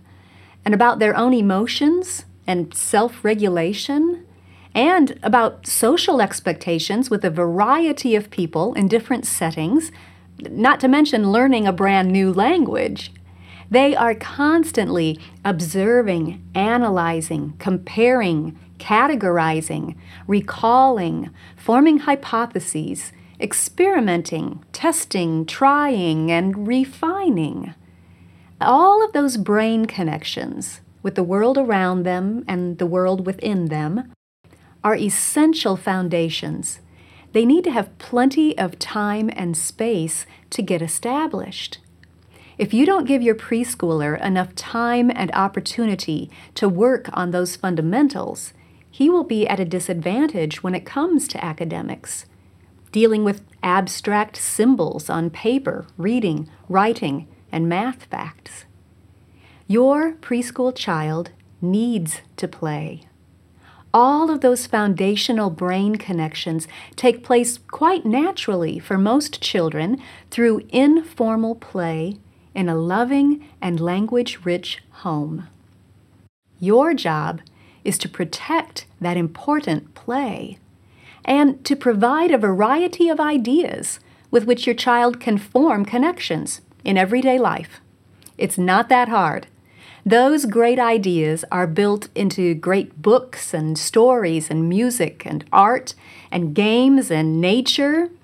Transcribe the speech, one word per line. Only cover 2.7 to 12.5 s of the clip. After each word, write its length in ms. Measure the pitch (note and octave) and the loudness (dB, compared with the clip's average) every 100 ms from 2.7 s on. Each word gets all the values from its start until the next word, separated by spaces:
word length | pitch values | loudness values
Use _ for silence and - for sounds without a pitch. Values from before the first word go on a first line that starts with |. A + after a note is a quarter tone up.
| - | -6
self-regulation, 1500 | - G#3+ A#3 - G#3 G#3+ G3+ F3 E3 G#3 - C#4+ E4 F4 - - - - - - | 0 2 2 0 -2 0 0 0 0 -4 -4 0 0 -2 -10 -20 -20 -20 -6 0
and 440 | C4+ F#4 C#4 - | 4 4 2 0
about 420 | - A#3 A3+ - - | 2 2 2 -2 -6
social 560 | - A3+ E4+ - C#4+ | 0 2 2 2 2
expectations 880 | G3 - - E3 - E3+ - G#3 C4 | 0 -2 -6 -6 -2 -4 -2 -4 -2
with 160 | G#3 F#3+ | -2 -2
a 60 | |
variety 840 | D#3+ F3 F3 G#3 D4 E4 C#4+ B3+ G#3+ | -2 -2 2 2 2 2 -2 0 0
of 140 | G#3 | 0
people 460 | - E3+ D#3+ F#3 - | -6 -4 -2 -2 0
in 120 | G3 | 2
different 380 | A3 A3+ A#3+ - | 0 0 -4 -4
settings, 680 | - E3 D#3+ D#3+ C#4 D#4+ - - - - - - | -4 -4 -2 0 0 -2 -12 -20 -20 -20 -16 -12
not 320 | A#2 A#3 D4 | 0 2 4
to 80 | C4 | 4
mention 440 | C#4 D4+ A3 G3+ | 4 4 2 2
learning 340 | G#3+ C4 A#3+ G3+ | 4 4 4 2
a 80 | |
brand 380 | F3+ G3 G3 F#3 | 2 2 2 2
new 200 | F#3+ F#3+ | 2 2
language. 800 | F#3 A3+ | 2 2